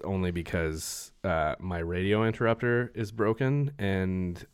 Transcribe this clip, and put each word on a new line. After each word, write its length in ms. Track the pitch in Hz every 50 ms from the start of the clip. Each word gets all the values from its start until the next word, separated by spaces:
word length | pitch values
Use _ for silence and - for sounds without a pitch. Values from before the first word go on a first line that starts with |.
| -
only 260 | 90 98 95 92 90
because, 800 | 85 87 82 - - 87 82 78 78 78 - - - - - - - _ -
uh, 300 | 95 85 80 76 76 - -
my 200 | 90 92 87 85
radio 460 | 82 85 87 90 92 98 104 107 110
interrupter 680 | 113 113 - 120 113 113 113 123 120 120 120 123 - -
is 160 | 113 110 101
broken 640 | 113 113 101 110 113 - 135 131 139 143 143 143 - -
and 680 | 101 98 95 95 92 92 92 92 90 87 87 87 - -